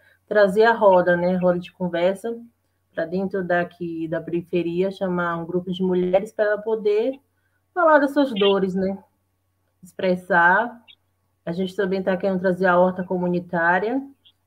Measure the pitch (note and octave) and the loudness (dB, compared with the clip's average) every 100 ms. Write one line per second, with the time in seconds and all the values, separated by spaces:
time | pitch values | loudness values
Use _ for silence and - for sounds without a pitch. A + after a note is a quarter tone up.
0 | _ _ _ G#3 G3+ G3 A3+ A3+ G#3 F3+ | _ _ _ 2 4 6 4 6 6 6
1 | F3 F3 F3 F#3 F3+ F3 F3+ _ F3+ E3+ | 4 2 0 2 0 0 -4 _ -6 0
2 | F3+ G3 A#3 A#3 A#3 _ _ _ _ - | 0 0 -8 -10 -14 _ _ _ _ -10
3 | E3 F3+ F#3+ G3 F3 F3 F3 - F3 E3 | -6 -4 -4 -4 -2 -2 -2 -8 -10 -8
4 | D#3+ E3 D#3+ E3+ E3+ F3 E3+ E3+ F#3+ F#3+ | -6 -6 -4 -6 -4 -4 -2 -2 -4 -4
5 | F#3+ F3 F3 E3+ E3 F3+ F3+ F3+ F#3 F3+ | -4 -2 -4 -6 -4 -6 -4 -4 -2 0
6 | F3+ F#3 G#3+ - G#3 G#3 G#3+ A3 G#3 G#3 | 2 0 -2 -2 -2 -2 -2 -2 0 0
7 | B3 C4+ _ _ _ _ _ F4+ E4 D4+ | -2 -6 _ _ _ _ _ 0 4 4
8 | C#4 D4 C4+ G3+ G3+ G3 F#3+ F#3 F#3+ G3 | 4 0 0 2 2 2 0 -2 -4 -6
9 | - _ _ _ _ _ _ _ - - | -14 _ _ _ _ _ _ _ -20 -6
10 | F#3+ F3+ - F3+ E3+ G3 A#3+ - - - | -2 -2 0 2 4 4 0 -8 -20 -20
11 | _ _ _ _ - F3 F#3 G3 G3 F#3+ | _ _ _ _ -10 -6 -6 -4 -2 -2
12 | F#3+ F#3 G3 F#3+ F#3+ F3 F#3+ F3+ F#3 F#3 | -2 -2 -2 -2 -2 0 2 4 2 0
13 | F3+ F#3 F3+ F3 F3 E3+ E3+ F#3 G#3 C4+ | -6 -4 -2 -4 -4 -2 0 0 0 -4
14 | C#4 _ _ _ | -6 _ _ _